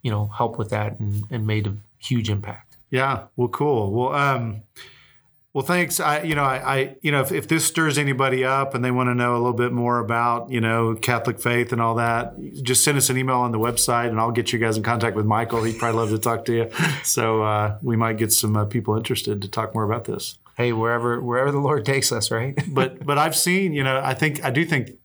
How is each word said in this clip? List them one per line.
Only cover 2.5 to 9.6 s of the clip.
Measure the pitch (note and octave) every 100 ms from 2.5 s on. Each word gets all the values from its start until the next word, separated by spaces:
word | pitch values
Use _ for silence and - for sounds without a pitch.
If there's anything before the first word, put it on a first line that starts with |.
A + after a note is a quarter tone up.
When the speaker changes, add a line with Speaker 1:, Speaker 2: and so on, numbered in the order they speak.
| - - _ _
Speaker 2:
Yeah. | B2+ C3+ B2 - -
Well, | B2
cool. | - D3 C3 G#2
Well, | G#2+ B2
um, | C#3+ C#3+ C3 A#2 G#2+ - - - - - _ _ _ _
well, | C#3+
thanks. | C3 F3+ E3+ -
I, | D#3 D3
you | E3
know, | D3
I, | C#3 C3 C3+ C3+
I, | C#3 -
you | -
know, | C#3+
if, | C3
if | E3 -
this | D#3+ -
stirs | - D#3+ C#3
anybody | C#3+ B2+ C3+ C3
up | B2+ C3+ C3+
and | B2+
they | B2
wanna | B2 B2+
know | B2 B2
a | A#2+
little | B2
bit | A#2